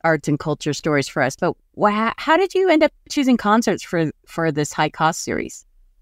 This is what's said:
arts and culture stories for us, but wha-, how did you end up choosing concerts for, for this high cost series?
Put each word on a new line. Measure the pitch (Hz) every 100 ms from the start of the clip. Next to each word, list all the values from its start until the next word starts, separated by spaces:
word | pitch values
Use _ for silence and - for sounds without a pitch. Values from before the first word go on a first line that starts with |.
arts | 165 156 -
and | 147
culture | 160 147 -
stories | 143 165 147 131
for | -
us, | 131 -
but | 175 - _ -
wha-, | 208 208 226 -
how | - 320
did | 370
you | 370 381
end | 311
up | 302 - -
choosing | - 262 240
concerts | 208 220 233 185
for, | - 170 156 - _
for | - 165
this | 147 147
high | - 156
cost | - 160 165
series? | - 104 - - _ _ _ _